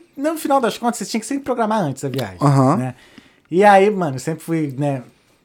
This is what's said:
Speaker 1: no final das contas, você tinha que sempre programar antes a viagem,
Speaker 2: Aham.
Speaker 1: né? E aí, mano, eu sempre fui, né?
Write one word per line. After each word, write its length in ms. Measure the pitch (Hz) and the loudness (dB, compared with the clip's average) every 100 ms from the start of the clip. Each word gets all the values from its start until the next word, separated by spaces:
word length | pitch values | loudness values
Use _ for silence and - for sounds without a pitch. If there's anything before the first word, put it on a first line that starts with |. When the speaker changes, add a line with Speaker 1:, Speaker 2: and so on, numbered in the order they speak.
| - - | -10 -6
Speaker 1:
no 220 | 294 320 | -6 -4
final 240 | - 277 | 0 0
das 160 | 226 - | 0 -2
contas, 200 | 233 226 | -4 -4
você 60 | 202 | -6
tinha 140 | 226 | -6
que 60 | - | -4
sempre 160 | 277 | -6
programar 380 | 269 240 214 220 | -4 -2 0 0
antes 220 | 156 127 139 | -2 -4 -6
a 40 | |
viagem, 280 | 127 104 92 | -6 -6 0
Speaker 2:
Aham. 360 | 143 139 131 131 | 2 4 4 2
Speaker 1:
né? 180 | 127 - - - - _ - | -4 -10 -20 -20 -20 _ -4
E 140 | 170 208 | 4 6
aí, 240 | 196 202 | 8 6
mano, 240 | 196 165 131 | 2 -2 -4
eu 40 | |
sempre 220 | - 147 | -6 -8
fui, 300 | - 165 147 127 | -4 -4 -4 -4
né? 280 | 147 135 - _ _ _ | -4 -4 -8 _ _ _